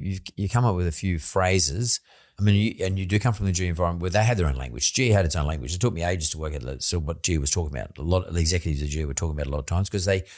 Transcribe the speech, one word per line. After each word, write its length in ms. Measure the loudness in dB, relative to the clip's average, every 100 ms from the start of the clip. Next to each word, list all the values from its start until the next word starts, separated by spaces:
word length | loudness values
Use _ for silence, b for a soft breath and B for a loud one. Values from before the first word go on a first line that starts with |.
| -4
you've, 120 | -6 -8 -6
you 120 | 0
come 160 | 2
up 100 | 2
with 120 | 2 0
a 40 |
few 260 | 0 -2 -2
phrases. 840 | 0 2 4 4 2 0 -2 -2 b b b 0
I 40 |
mean, 140 | 4 4
you, 280 | 2 0
and 140 | -2 -2
you 80 | 0
do 120 | 2
come 120 | 2
from 120 | 0 0
the 60 |
G 160 | 0 0
environment 340 | 0 0 0
where 80 | 0
they 140 | 2
had 120 | 2 4
their 100 | 2
own 80 | 0
language. 360 | -4 -4 -2
G 180 | 0 4
had 140 | 4
its 120 | 4 2
own 100 | 0
language. 260 | -2 -4
It 60 | -2
took 140 | 0
me 80 | 0
ages 280 | -2 -2 -2
to 80 | -4
work 160 | -6
out 80 | -6
the, 180 | -8 -4
so 180 | -2 0
what 240 | -2 -4
G 160 | 0 0
was 120 | 0
talking 260 | 0 -2 -6
about. 180 | -10 -6
A 40 |
lot 220 | 0 0 0
of 80 |
the 60 | 0
executives 420 | 2 2 0 -2
of 60 | -2
G 160 | -4
were 100 | -4
talking 220 | -2 -4 -4
about 80 | -4
a 40 |
lot 60 | -6
of 60 | -2
times 220 | -2 0
'cause 160 | 0
they 200 | 0 0 B